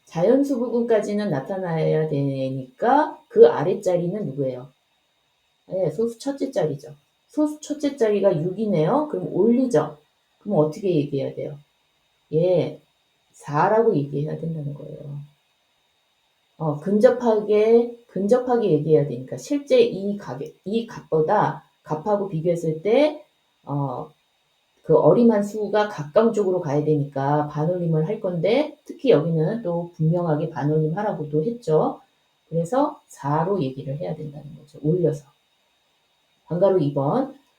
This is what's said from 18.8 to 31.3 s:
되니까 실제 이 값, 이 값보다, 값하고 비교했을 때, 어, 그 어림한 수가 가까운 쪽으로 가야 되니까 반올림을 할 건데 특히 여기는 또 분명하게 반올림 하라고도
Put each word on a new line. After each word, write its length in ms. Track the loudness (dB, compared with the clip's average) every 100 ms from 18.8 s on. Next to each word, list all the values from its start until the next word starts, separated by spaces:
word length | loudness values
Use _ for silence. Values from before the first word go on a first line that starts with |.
| 4 2 2
되니까 300 | -4 -10 -12
실제 440 | -6 -6 2 4
이 360 | 4 0 -6 -6
값, 240 | -8 -12 -12 -12 -6
이 220 | -4 -4
값보다, 760 | -12 -2 0 2 2 0 -2 -12 _
값하고 460 | -8 -6 -2 -2 -2
비교했을 520 | -2 -2 0 -2 -2
때, 420 | 2 4 4 0 -14 _ _ _
어, 480 | -8 -4 -4 -6 -10 _ _ _ _ _ _ _
그 140 | 2 4
어림한 460 | 6 6 6 4
수가 460 | 0 -4 -2 0 0
가까운 440 | -4 -2 2 4
쪽으로 260 | 2 0 0
가야 240 | 0 0
되니까 640 | 2 0 0 -2 0 0 -2
반올림을 580 | -2 -2 -2 0 0 0
할 120 | -4
건데 580 | -4 -2 0 0 -2 -8 -18
특히 260 | -4 2
여기는 500 | 2 2 0 -2 -2
또 300 | -4 -6 -6 -2
분명하게 540 | 0 0 0 -2 -4
반올림 480 | -4 -2 0 0 -2
하라고도 460 | -4 -4 -4